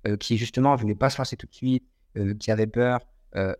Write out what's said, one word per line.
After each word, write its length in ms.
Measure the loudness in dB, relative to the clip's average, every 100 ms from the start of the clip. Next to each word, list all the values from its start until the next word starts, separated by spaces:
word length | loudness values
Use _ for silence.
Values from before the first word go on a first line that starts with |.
| -4
euh, 100 | -2
qui 200 | 0 -2
justement 380 | 0 2 4 4
voulaient 200 | 0 0
pas 160 | 0
se 80 | 0
lancer 180 | -6 -8
tout 80 | -14
de 80 |
suite, 320 | -4 0 0 _ _ _ -4
euh, 160 | -2
qui 160 | -2 0
avaient 180 | 0 2
peur. 320 | 2 2 0 -4 _ _ -4
Euh, 180 | -4